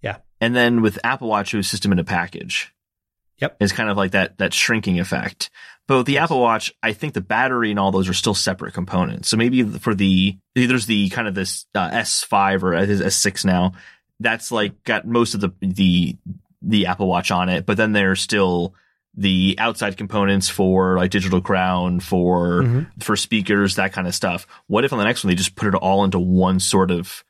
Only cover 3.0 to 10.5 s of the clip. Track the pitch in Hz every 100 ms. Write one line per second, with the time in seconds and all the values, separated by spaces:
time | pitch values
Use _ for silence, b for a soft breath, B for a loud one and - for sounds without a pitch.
3 | _ _ _ _ 143 - 101 - 110 101
4 | 98 98 92 _ 95 - - 113 101 87
5 | 87 - - - - B B B _ 131
6 | 123 139 165 143 120 113 - - 113 107
7 | 151 107 92 110 131 127 113 101 98 95
8 | 92 92 - 101 - 92 - - 90 92
9 | 85 57 - 110 120 127 110 104 123 101
10 | 98 92 95 95 _